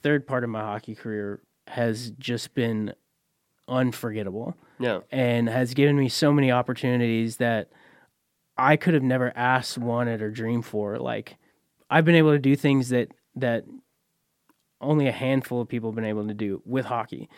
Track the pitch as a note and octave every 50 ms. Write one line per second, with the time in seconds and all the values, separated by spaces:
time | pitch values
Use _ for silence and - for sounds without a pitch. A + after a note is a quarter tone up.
0 | - D3 D3 D3 C#3+ - C3+ B2+ A#2+ A#2 A2 A2 G#2+ G#2+ G#2 G#2+ - - A2 -
1 | - A2+ A2 G#2 G2+ G2+ G2+ - - _ _ _ _ - - B2 A#2+ A#2 A2 A#2
2 | B2 A#2 G#2+ C3 B2+ B2+ A#2+ A2+ - - _ C3 A#2+ A#2 A2+ G#2+ G#2+ G2+ - -
3 | _ _ _ _ _ _ _ _ _ _ _ _ _ - B2+ B2+ C3 B2+ A#2 -
4 | - A#2 G#2+ G#2+ G2+ F#2+ F#2 G#2+ A#2+ - F3 - _ _ _ - B2 A#2+ G#2 F2+
5 | - _ - C3+ B2+ A#2+ A#2+ A#2 A#2 A#2 A2+ B2+ B2+ A#2+ B2+ C#3 C#3+ C#3+ C#3+ C#3+
6 | C3+ B2 - - D#3+ D3 D3 D3 C3+ C3 B2 B2 B2 - B2 - - B2+ B2 B2
7 | A#2+ A#2 A2+ A2+ A#2 A2+ A2 - B2+ A#2 A2+ G#2+ G2 - _ _ _ _ _ _
8 | _ _ _ _ _ _ _ _ _ _ _ - B2+ C#3 D#3 D3 - F#3 E3 D3
9 | C3 B2+ B2+ C3 B2 B2 - A#2+ A#2+ B2+ B2+ C3 B2+ - - B2+ A#2+ A#2+ A#2 A#2+
10 | B2 A#2 A2+ G#2+ G#2+ G#2+ G#2+ A#2 A2+ A2+ A#2+ A#2+ A#2+ - - G#2+ G#2 G2+ G#2 A#2+
11 | B2+ B2 A#2 G#2+ A2+ - - _ _ _ _ _ _ _ _ _ _ _ C3+ D#3
12 | D#3+ E3 E3+ E3 D#3+ D#3 D3 D3 C3 C3+ C#3+ C#3+ - D3 C#3 C3+ B2+ B2+ B2 B2
13 | A#2 - - _ _ _ _ B2+ C3 A#2+ A#2 A2+ - - - C4 - _ _ _
14 | _ _ _ _ _ _ _ _ _ _ _ _ _ _ _ _ - C#3+ D3+ D3+
15 | C#3 C3 A2 - C3 B2+ C3+ C3+ C3 - B2+ B2 A#2 - - A#2 A2 A2+ G#2+ A2+
16 | A2+ G#2+ G#2+ G#2+ G#2 G#2+ G#2+ G#2 G#2+ G2+ F#2+ - - G2+ B2 C3+ B2 - B2 A#2
17 | G#2+ - - - - - -